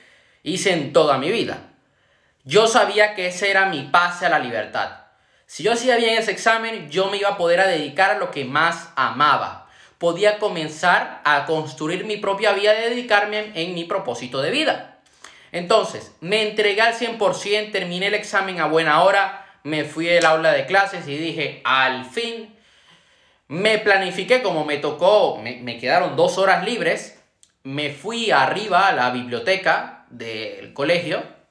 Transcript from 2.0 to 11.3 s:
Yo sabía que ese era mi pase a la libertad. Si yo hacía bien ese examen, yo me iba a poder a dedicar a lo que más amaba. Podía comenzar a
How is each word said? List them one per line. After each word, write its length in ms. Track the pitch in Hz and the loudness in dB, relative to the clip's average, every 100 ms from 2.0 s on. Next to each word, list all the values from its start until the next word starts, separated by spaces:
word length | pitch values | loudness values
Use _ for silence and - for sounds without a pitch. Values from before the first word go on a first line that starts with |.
| _ _ _ _ | _ _ _ _
Yo 240 | 131 180 220 | 2 4 6
sabía 480 | 226 202 208 208 202 | 4 2 2 2 0
que 120 | 180 | -6
ese 220 | 180 202 | -2 0
era 160 | 190 190 | 2 2
mi 160 | 156 139 | -2 2
pase 420 | 180 175 - 175 | 4 4 0 0
a 20 | |
la 80 | 151 | 0
libertad. 600 | 123 110 107 117 95 - _ _ _ _ _ | 0 -6 -6 -6 -6 -8 _ _ _ _ _
Si 160 | - | -4
yo 100 | 196 | -2
hacía 220 | 233 254 233 | 0 2 2
bien 200 | 226 226 | 2 0
ese 140 | 220 | -2
examen, 600 | 185 226 226 226 214 151 | 0 2 2 -2 -8 -6
yo 180 | 160 196 | -2 -2
me 80 | 202 | 0
iba 120 | 196 | -2
a 80 | 196 | 0
poder 220 | 170 175 | 2 4
a 60 | 190 | 2
dedicar 460 | 165 147 165 196 | 0 -4 0 0
a 80 | 208 | 0
lo 100 | 185 | -4
que 160 | 143 127 | -6 -4
más 460 | 147 165 170 - - | 0 0 -2 -8 -2
amaba. 720 | 123 117 147 131 92 - - - - _ | -2 2 4 4 0 -10 -20 -20 -20 _
Podía 400 | 170 170 208 208 | -2 2 2 2
comenzar 840 | 214 175 151 - 180 202 - - | -2 -4 -6 -2 2 2 0 -4
a 220 | 147 | 2